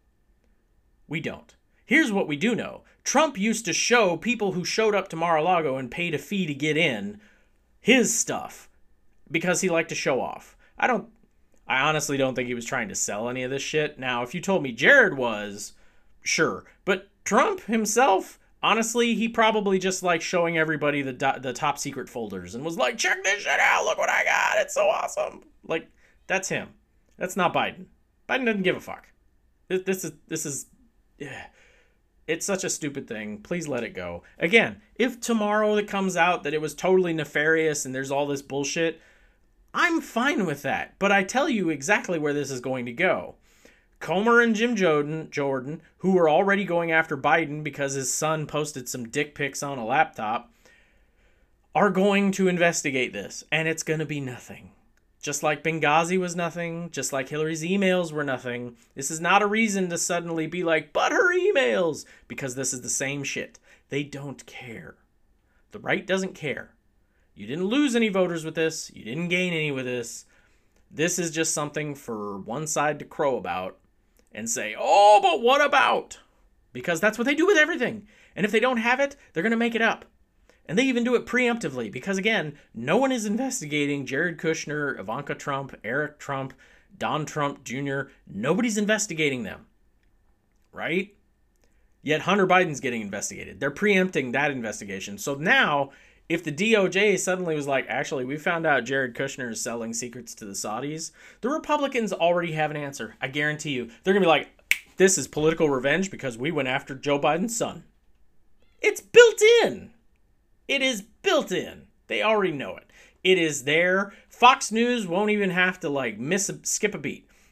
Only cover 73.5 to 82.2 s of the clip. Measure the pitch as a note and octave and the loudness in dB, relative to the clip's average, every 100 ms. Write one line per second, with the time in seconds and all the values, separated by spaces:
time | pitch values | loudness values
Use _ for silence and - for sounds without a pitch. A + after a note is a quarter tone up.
73.5 | F2+ F#2 - _ _ _ _ _ - A2+ | -6 -6 -12 _ _ _ _ _ -10 -6
74.5 | - A2 A2 A#3 G4+ G#4 G#4 F#4 E4 A#3 | -4 -6 -4 4 8 10 10 8 4 4
75.5 | C#4 C#4+ C#4 G#3+ - - - _ _ _ | 4 6 4 4 4 -2 -12 _ _ _
76.5 | _ _ - F3 E3 G#3 A3 A#3+ D4 F4+ | _ _ -8 -4 0 0 2 0 2 4
77.5 | E4 D4+ F4 A3 G#3+ - _ _ - G#3 | 6 4 2 -4 -4 -12 _ _ -4 0
78.5 | A3 B3 B3 A3+ B3+ C#4 - _ - G3+ | 2 2 2 2 2 0 -4 _ -4 0
79.5 | A3+ A#3 A3+ A3+ D#3+ - _ _ _ _ | 0 0 2 0 -2 -8 _ _ _ _
80.5 | _ - F#3+ C4+ A#3+ A#3+ A#3 A3+ A#3+ B3 | _ -4 0 2 2 2 0 0 0 0
81.5 | A#3 D#3+ C3 A2 - G3 G3 | 0 -4 -6 -8 -8 -4 -2